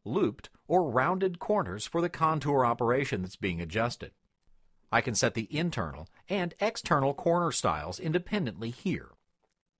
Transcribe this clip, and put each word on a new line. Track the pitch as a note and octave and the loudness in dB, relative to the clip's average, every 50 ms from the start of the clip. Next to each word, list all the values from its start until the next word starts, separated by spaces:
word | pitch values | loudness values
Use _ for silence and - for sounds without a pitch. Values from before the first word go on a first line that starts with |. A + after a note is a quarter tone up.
| - | -8
looped, | - B2 G3 G3 A2+ G#2+ - - - _ _ _ - | -4 -2 0 0 0 -2 -4 -14 -20 _ _ _ 0
or | D#3 F#3 F3+ C#3+ | 2 2 2 2
rounded | A2 B2+ C3 D#3 F#3 F#3+ F#3+ F#3 F3 F3 | 2 2 2 2 2 0 0 -2 -2 -2
corners | - - G#3 G#3 D#3 F#2+ F2+ G#2+ - | -2 0 0 0 0 -2 -4 -6 -6
for | - - E3+ | -4 -2 0
the | E3+ F3 | 0 0
contour | F3 - D#3+ D#3 D#3+ D#3 C3 D3+ C#3+ C3+ B2+ | 0 2 2 2 2 2 0 2 4 4 4
operation | A#2+ A#2 - B2 A#2 B2 C3+ D3 - - G2 | 4 2 2 2 2 2 2 2 0 -2 -2
that's | F#2 F#2 - | -4 -4 -6
being | - - G2 F2 E2 | -4 -2 -2 -2 -2
adjusted. | F2 D#2+ E2+ A2 A2+ A#2+ - - - - - _ _ _ _ _ _ _ - _ _ _ _ _ _ - | -4 -2 0 0 0 0 -2 -6 -12 -16 -16 _ _ _ _ _ _ _ -20 _ _ _ _ _ _ 0
I | - A#2 | 2 2
can | A#2 C3 A2 | 2 2 0
set | - - A#2 - | 2 2 2 2
the | A#2 A2+ - - | 0 -4 -4 -2
internal | D3 E3+ F3 - - F2+ D#2 C#2+ D2 D#2 - _ _ _ - | -2 -2 -2 -2 -2 -4 -4 -6 -10 -12 -14 _ _ _ -6
and | F#3+ G3+ F3 F3 - - | -4 -2 -2 -4 -4 -2
external | - - - - - - F3 C#3+ C3+ C#3 C#3 | -2 -2 -2 -2 -2 2 2 4 4 2 0
corner | - - E3+ E3+ F3 F3 D#3+ | 0 2 2 2 2 2 0
styles | D3+ - - G#2+ D#2 G#2+ D3+ D#3+ - - | 0 0 2 2 0 0 -2 -6 -6 -4
independently | - D#3+ D#3 F3+ F3+ - G#3+ G#3 E3+ A#2 - E2+ A2+ A#2 | -2 0 0 0 0 -2 -2 -2 -2 -2 -4 -6 -8 -8
here. | A#2+ - - F#3+ D3 D2+ B1 - - _ _ _ _ _ _ _ _ _ _ _ _ _ | -8 -4 -4 -2 -2 -2 -4 -10 -20 _ _ _ _ _ _ _ _ _ _ _ _ _